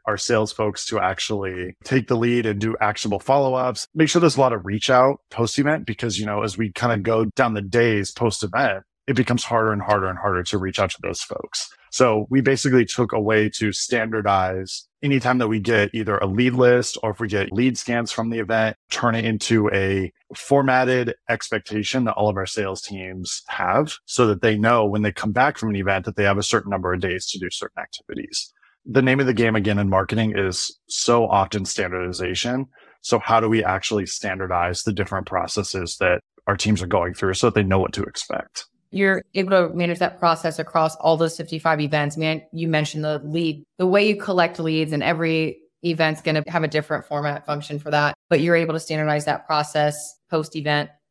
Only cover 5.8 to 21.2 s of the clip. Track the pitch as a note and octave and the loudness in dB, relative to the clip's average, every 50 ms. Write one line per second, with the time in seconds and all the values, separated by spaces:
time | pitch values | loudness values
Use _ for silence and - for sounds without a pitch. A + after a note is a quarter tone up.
5.8 | F#2+ - G#2 - B2 A2+ F#2 F#2+ G#2+ G#2+ G#2 G#2 A2 G#2+ F#2 G#2 A2+ G2+ - - | -4 -8 -6 -4 -4 -4 -4 -4 -4 -2 -2 -2 -2 -4 -2 -4 -4 -4 -2 -2
6.8 | A#2+ A#2+ A2+ G#2 F#2 A2+ A2+ A2 A2+ G#2 - - B2+ A#2 G#2+ G#2 G2+ F#2+ G#2+ A#2+ | 0 0 0 0 0 0 2 2 0 0 2 0 0 0 0 -4 -4 0 2 4
7.8 | A#2 A#2 A2 G2+ G2 - - - B2 A2 - - A2 F#2 F#2+ B2 C#3 A2+ G2 F#2+ | 4 4 2 0 -2 -4 -4 0 0 0 0 -2 -6 -4 -2 0 0 0 0 -4
8.8 | - _ _ _ - - B2+ B2+ A#2+ - A#2+ A#2 - - A#2+ A2+ A2 A2 G#2+ G2+ | -8 _ _ _ -6 -2 0 0 2 2 0 -2 0 0 0 2 2 2 0 -2
9.8 | G2 - G#2 G2+ F#2+ F#2+ F2+ F2+ G2 G2+ F#2 F2+ F2 - G#2+ F#2+ F#2+ F#2+ - - | 0 2 2 2 2 -2 -4 -2 -2 0 0 0 -2 -2 -2 -2 -2 -2 0 0
10.8 | G2 F#2 - - - F2+ E2+ - - - - - - - - - - - - _ | -2 -2 -2 -6 -8 -8 -6 -6 -8 -10 -10 -10 -10 -8 -8 -10 -10 -10 -14 _
11.8 | _ - - - C3 A#2+ G#2+ G#2+ A2 - C3 C3+ A#2 C3+ C3+ - - C#3 B2+ B2+ | _ -8 2 4 4 4 4 2 0 2 2 2 4 4 2 2 2 4 6 6
12.8 | A2+ - - - A#2+ G#2+ - A2 G#2 G#2+ A2 G#2+ G#2+ G#2 - - A2+ G#2 F#2 - | 4 4 0 -2 -2 0 0 -2 0 4 4 4 2 2 -2 -2 -2 -2 -2 -4
13.8 | - - B2 A#2 A2 A2+ A2+ G#2+ G2+ G2+ G2 F#2+ F#2 F#2 F#2 F#2+ F#2+ F#2 - - | -4 -2 -2 -2 -2 -2 -2 -2 2 2 2 2 2 0 -2 -6 -8 -8 -12 -14
14.8 | - _ _ - D3 C#3+ C#3 C3 A#2 B2 B2+ B2+ A#2+ G#2+ A2 G#2+ F#2+ A#2 A2+ G#2 | -14 _ _ -6 -2 0 0 2 2 2 2 2 2 0 0 0 0 2 4 4
15.8 | G#2 G2 - A2+ G#2+ G#2+ G2+ - G2+ G2 F#2+ A2+ B2+ B2+ B2 B2+ B2 B2 B2 B2 | 4 2 0 -4 -2 -2 0 0 0 0 0 2 2 2 4 4 6 6 6 4
16.8 | A#2 - - - - G#2+ G2+ - A#2+ G2 G#2+ G2+ G2 - F#2+ A2 B2 C3 A#2 - | 2 -2 -6 -4 -4 -4 -4 -4 -4 -2 0 -2 -2 -2 0 0 2 2 0 -2
17.8 | - - A#2+ A#2+ A#2 - - - A2+ A#2 A#2 A#2 G#2+ F#2+ A2+ A2 A2 A2 - _ | -4 -2 -2 -2 -2 -4 -4 -4 -4 -2 -2 -4 -2 0 0 2 2 0 -2 _
18.8 | _ - - - - A#2 A2+ A2+ A2 A2+ A2 G#2 - - A2+ A2 G#2 G#2+ G2+ G2 | _ -10 -6 0 0 2 2 2 0 -2 -2 -2 0 2 4 4 4 4 2 0
19.8 | F#2+ F#2+ G2 F#2+ F#2+ E2 _ _ _ - - - - - C#3 C#3 C3+ C3+ B2+ B2+ | 0 0 0 -2 -2 -4 _ _ _ -20 -18 -12 -2 2 2 4 4 4 2 2
20.8 | B2+ B2 B2+ B2+ A#2+ A#2+ - _ | 2 2 2 0 0 -2 -6 _